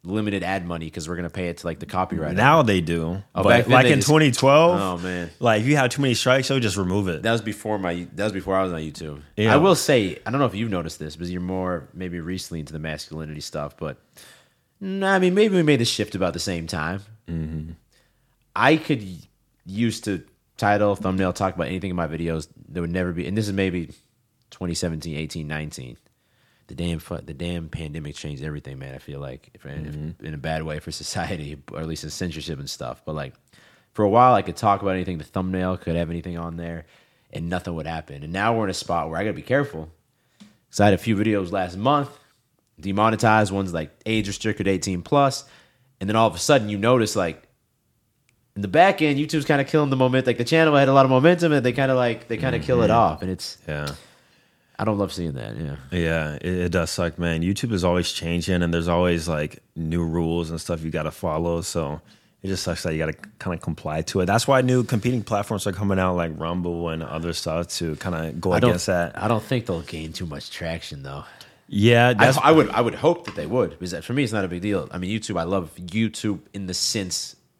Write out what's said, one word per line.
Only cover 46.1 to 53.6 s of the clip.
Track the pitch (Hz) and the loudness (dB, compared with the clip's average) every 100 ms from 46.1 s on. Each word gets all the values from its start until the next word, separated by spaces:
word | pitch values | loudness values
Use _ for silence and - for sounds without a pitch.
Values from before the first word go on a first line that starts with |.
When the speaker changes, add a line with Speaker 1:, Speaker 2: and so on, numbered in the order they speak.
| 110 | 4
Speaker 1:
all | 113 | 4
of | 85 | 2
a | |
sudden, | - 139 104 | 4 4 4
you | 104 | 0
notice, | 110 127 107 104 | 4 4 4 0
like, | 85 - _ _ _ _ _ _ _ _ _ _ _ - | -2 -4 _ _ _ _ _ _ _ _ _ _ _ -8
in | |
the | 101 | 0
back | 147 190 190 | 6 6 6
end, | 156 139 | 2 2
YouTube's | 147 160 139 | 0 -2 2
kinda | 143 131 | 2 4
killing | 156 147 | 2 2
the | 131 | 4
moment. | 127 131 127 | 4 4 2
Like, | 117 | 0
the | 120 | 2
channel | 165 160 147 | 4 6 6
had | 139 | 8
a | |
lot | 135 131 | 8 8
of | |
momentum, | 127 156 175 170 | 8 6 6 4
and | 147 123 | 4 2
they | |
kinda, | 120 135 127 | 2 2 4
like, | 120 113 - | 2 -2 -6
they | 110 | -4
kinda | 131 156 | -2 -2
kill | 147 123 | 0 2
it | 107 | 6
Speaker 2:
Mm-hmm. | 117 | 6
Speaker 1:
off, | 98 78 | 4 2
and | 92 | -6
it's | 90 - - | -6 -8 -12